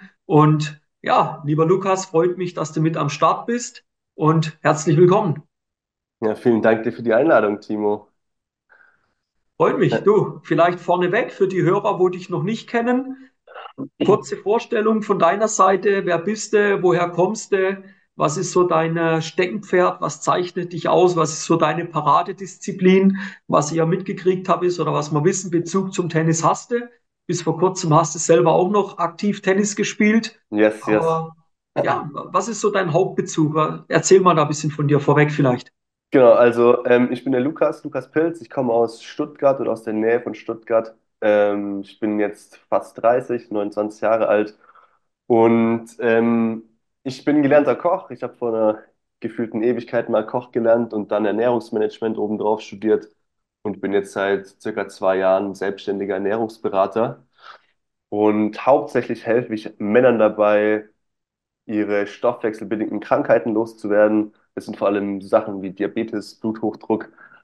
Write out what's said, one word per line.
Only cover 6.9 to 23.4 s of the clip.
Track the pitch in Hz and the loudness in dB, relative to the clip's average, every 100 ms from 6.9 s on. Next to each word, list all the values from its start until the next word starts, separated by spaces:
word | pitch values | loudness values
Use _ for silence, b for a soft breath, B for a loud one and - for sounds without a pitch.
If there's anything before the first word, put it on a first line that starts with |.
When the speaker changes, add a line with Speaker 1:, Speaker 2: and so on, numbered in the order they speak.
Speaker 2:
für | - | -4
die | 117 | 0
Einladung, | 113 156 127 104 104 | 2 4 4 2 -2
Timo. | - 107 104 104 - _ _ _ _ _ _ b b b b _ _ _ _ - | -6 -4 -2 -4 -8 _ _ _ _ _ _ b b b b _ _ _ _ -2
Speaker 1:
Freut | 170 - | 0 2
mich. | 160 | 0
Speaker 2:
Ja. | 113 | 2
Speaker 1:
Du, | 190 214 - - | 4 4 2 -6
vielleicht | - 160 175 180 | -2 2 2 0
vorneweg | - 175 180 196 - | -2 0 0 -2 -2
für | - 190 | -2 -2
die | 185 | 0
Hörer, | 156 202 208 175 | 0 0 0 0
wo | 185 | 0
dich | 180 - | 0 -6
noch | 165 | -4
nicht | 170 226 - | -4 -6 -4
kennen, | 240 233 247 269 - - _ _ B B - - - - | -4 0 -2 -4 -12 -20 _ _ B B -16 -12 -2 2
kurze | 202 - 202 | 2 0 -8
Vorstellung | 190 233 - 226 220 220 | -2 -2 -2 -2 0 0
von | 208 190 | 0 2
deiner | 170 202 220 | 2 2 0
Seite. | - 185 190 208 196 180 | 2 2 2 0 0 0
Wer | 165 | -2
bist | 196 214 - | -2 -6 -2
du? | 208 208 190 | 0 2 2
Woher | 175 170 175 | 2 2 0
kommst | 170 190 220 - | 0 0 -2 -4
du? | 196 190 196 B B B - | -2 0 -4 B B B -4
Was | 156 160 | -2 -2
ist | - | -2
so | 185 | 0
dein, | 180 160 165 165 | 2 2 0 0
äh, | 165 160 | 0 0
Steckenpferd? | 160 - 180 214 - 185 180 175 | -2 -4 -4 -4 -2 2 2 0
Was | 160 - | -6 -6
zeichnet | - 180 180 185 165 | -2 -2 -2 -8 -8
dich | 160 - | -6 0
aus? | 165 180 165 | 4 4 2
Was | 151 | -2
ist | - - | -2 -2
so | 165 | 0
deine | 156 165 | 0 -2
Paradedisziplin? | 165 156 143 156 175 185 190 - - 170 185 190 190 196 B B | -6 -4 0 2 0 -8 -14 -14 -10 0 4 6 4 2 B B